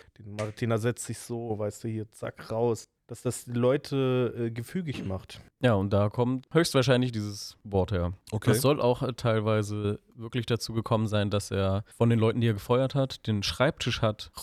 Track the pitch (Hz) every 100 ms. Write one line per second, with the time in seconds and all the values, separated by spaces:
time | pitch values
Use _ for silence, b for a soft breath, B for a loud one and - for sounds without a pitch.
0 | B _ 104 104 107 - 113 110 117 -
1 | - 113 - 117 117 104 104 - 113 110
2 | 107 - 117 - - 113 120 107 - _
3 | - 117 123 - - 120 123 143 - 139
4 | 131 127 120 120 117 117 117 185 160 -
5 | 95 92 - - - - 127 101 98 101
6 | 104 - 123 131 - 160 165 135 123 123
7 | 127 110 104 101 - - 107 98 92 95
8 | 87 95 - 107 127 117 123 151 123 120
9 | 127 120 120 110 107 107 101 104 104 104
10 | _ 123 113 123 110 113 - 113 - 113
11 | 110 104 101 101 - 98 95 98 - -
12 | 117 117 110 123 117 98 - 123 131 139
13 | 135 - - 104 - - 139 - 127 -
14 | 110 107 - -